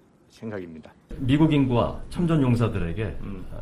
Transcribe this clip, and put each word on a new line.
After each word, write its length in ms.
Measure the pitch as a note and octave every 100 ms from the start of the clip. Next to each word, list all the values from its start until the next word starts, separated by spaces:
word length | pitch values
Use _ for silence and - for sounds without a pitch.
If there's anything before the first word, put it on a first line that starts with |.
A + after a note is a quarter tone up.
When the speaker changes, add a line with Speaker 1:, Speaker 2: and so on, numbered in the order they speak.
| _ _ _
Speaker 1:
생각입니다. 640 | - A2+ G#2+ F2 D#2+ - - _ -
Speaker 2:
미국 340 | B2+ C#3+ D#3
인구와 480 | D3 C3 A#2+ G2+ - -
참전 320 | - E3+ D#3+
용사들에게, 760 | C3 A#2 A2+ G2+ E2+ E2 G#2+ -
Speaker 1:
음. 260 | - G2 F2
Speaker 2:
어, 80 | -